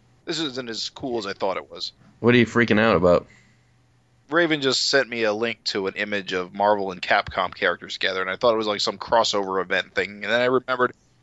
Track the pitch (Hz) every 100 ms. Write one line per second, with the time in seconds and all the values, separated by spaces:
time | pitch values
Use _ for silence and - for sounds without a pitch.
0 | _ _ - 160 160 123 123 107 - -
1 | 135 117 98 95 101 87 71 85 - -
2 | - _ 113 123 113 117 117 107 113 92
3 | 90 85 - - _ _ _ _ _ _
4 | _ _ _ 156 170 156 135 123 - 139
5 | 117 117 110 104 117 113 - 107 95 92
6 | 104 104 92 92 90 98 101 104 95 90
7 | - 107 - - 92 - 95 87 90 -
8 | 101 95 92 95 123 110 107 104 - 101
9 | - 117 110 104 98 95 90 95 - -
10 | 95 101 101 117 123 127 123 127 123 -
11 | _ _